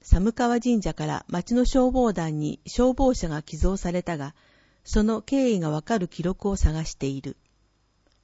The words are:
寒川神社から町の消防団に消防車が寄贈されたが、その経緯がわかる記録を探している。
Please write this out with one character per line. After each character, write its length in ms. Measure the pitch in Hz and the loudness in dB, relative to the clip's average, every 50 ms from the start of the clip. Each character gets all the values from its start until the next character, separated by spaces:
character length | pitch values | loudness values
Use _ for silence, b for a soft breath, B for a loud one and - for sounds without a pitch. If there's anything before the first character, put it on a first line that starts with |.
寒 320 | _ - - 170 185 220 226 | _ 4 4 4 4 2 0
川 260 | - 247 240 240 240 | 0 0 0 0 0
神 220 | 233 247 240 220 | 0 0 0 0
社 120 | 180 165 156 | 0 -2 -4
か 120 | - 156 | -4 -4
ら 200 | 151 151 - - - | -6 -6 -6 -6 -6
町 280 | - 175 175 - 240 | -6 -6 -4 -2 0
の 100 | 240 247 | 2 2
消 240 | 233 - 269 254 254 | 4 4 4 4 4
防 220 | 247 262 247 226 196 | 4 2 2 2 2
団 260 | 180 165 160 151 151 | 0 -2 -4 -2 -2
に 200 | 151 151 - - _ | -4 -4 -6 -8 _
消 280 | - - - 247 254 254 | -6 -2 2 2 2 2
防 200 | - 269 254 254 | 2 2 2 2
車 160 | - - 165 | 0 -2 -4
が 120 | 151 151 | -6 -6
寄 160 | - - - 156 | -8 -8 -4 0
贈 200 | 160 180 190 190 | 0 0 0 0
さ 140 | - 180 | -2 -2
れ 120 | 175 180 175 | -2 -2 -4
た 140 | - 170 147 | -4 -6 -6
が、 180 | 139 139 b b b b b b b b b b b | -8 -10 b b b b b b b b b b b
そ 180 | - - 220 208 | 0 2 2 4
の 180 | 214 226 214 | 4 2 -2
経 280 | - - 277 277 269 247 | -2 -2 0 2 2 2
緯 100 | 226 190 | 2 2
が 80 | 165 156 | 0 -2
わ 120 | 151 151 | -2 -4
か 160 | - - 233 220 | -2 -2 -2 -2
る 120 | 180 165 | -2 -4
記 140 | - - 160 | -6 -4 -4
録 260 | 175 190 - - 202 | -4 -4 -4 -4 -4
を 80 | 196 190 | 0 2
探 260 | - 160 156 160 160 | 2 0 0 -2 -4
し 100 | 156 - | -8 -8
て 140 | - - 139 | -6 -6 -6
い 140 | 139 135 | -6 -6
る。 160 | - 139 131 - _ _ _ _ _ _ _ _ _ _ _ _ _ _ _ _ | -8 -10 -14 -14 _ _ _ _ _ _ _ _ _ _ _ _ _ _ _ _